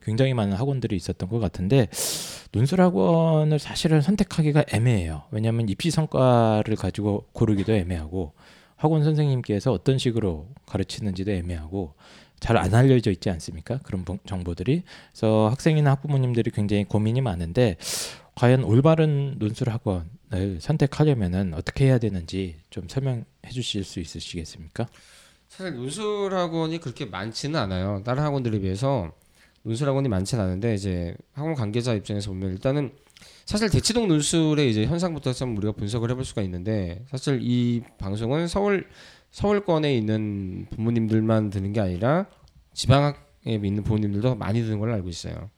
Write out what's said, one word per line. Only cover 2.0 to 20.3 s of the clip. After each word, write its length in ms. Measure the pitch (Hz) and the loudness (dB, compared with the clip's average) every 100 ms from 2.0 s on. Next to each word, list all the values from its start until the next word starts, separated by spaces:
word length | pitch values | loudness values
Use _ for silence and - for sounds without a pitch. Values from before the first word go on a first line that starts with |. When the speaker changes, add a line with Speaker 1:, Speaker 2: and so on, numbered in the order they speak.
| - - - - - | -6 -6 -8 -14 -6
Speaker 1:
논술 300 | 101 135 185 | 0 2 4
학원을 800 | 180 185 180 165 165 156 151 151 | 4 4 4 4 4 4 4 0
사실은 420 | - - 160 156 | -2 -2 4 4
선택하기가 640 | 143 208 196 - 151 151 - | 4 2 0 2 4 4 2
애매해요. 520 | 107 123 107 82 78 - | 2 4 4 2 -6 -6
왜냐하면 400 | 110 113 117 113 | -2 0 0 0
입시 220 | 98 170 | 0 0
성과를 840 | 147 156 - 127 120 110 107 107 107 | 0 0 4 6 6 6 4 2 0
가지고 500 | 92 - 104 104 - | -2 -2 0 0 -4
고르기도 400 | - 110 101 95 | 0 2 2 2
애매하고 600 | 107 87 90 78 92 78 - - - _ - | 2 2 -4 -4 -6 -6 -10 -20 -20 _ -2
학원 280 | 156 160 | 2 4
선생님께서 680 | 151 151 147 127 120 104 135 | 4 2 2 0 0 0 0
어떤 280 | 110 - 135 | 0 2 2
식으로 480 | 127 113 101 78 90 139 - | 2 0 -2 -4 -8 -18 -8
가르치는지도 680 | 98 95 - 107 90 95 | -4 -4 -4 -6 -4 -2
애매하고 640 | 95 87 85 78 98 80 - - - - _ | -2 -4 -6 -6 -8 -8 -12 -20 -20 -20 _
잘 180 | - 113 | 0 2
안 160 | 185 | 4
알려져 380 | 113 135 127 107 | 4 6 6 2
있지 180 | 92 107 | -2 -2
않습니까? 480 | 82 - 82 - 131 | -4 -8 -12 -8 -8
그런 200 | - 92 | -6 -8
봉-, 140 | 90 92 - | -6 -8 -8
정보들이. 560 | 95 87 87 92 165 - - - | -8 -6 -4 0 -2 -2 -18 -20
그래서 380 | - 110 110 110 | -2 2 4 2
학생이나 420 | 131 165 156 147 | 2 2 4 4
학부모님들이 580 | 135 147 139 127 117 113 | 2 0 0 0 0 -2
굉장히 340 | - 101 104 101 | -2 0 0 2
고민이 360 | 107 110 123 | 0 2 0
많은데 560 | 131 87 82 90 120 85 - - - - - | 0 -2 -2 2 2 0 -6 -8 -8 -14 -16
과연 300 | - 120 131 | 2 4 4
올바른 720 | 123 120 156 160 156 143 139 135 | 6 4 6 4 4 2 -2 -2
논술 320 | 107 110 120 | -4 -2 -4
학원을 880 | 113 107 90 85 - - | -2 -2 -2 -4 -14 -6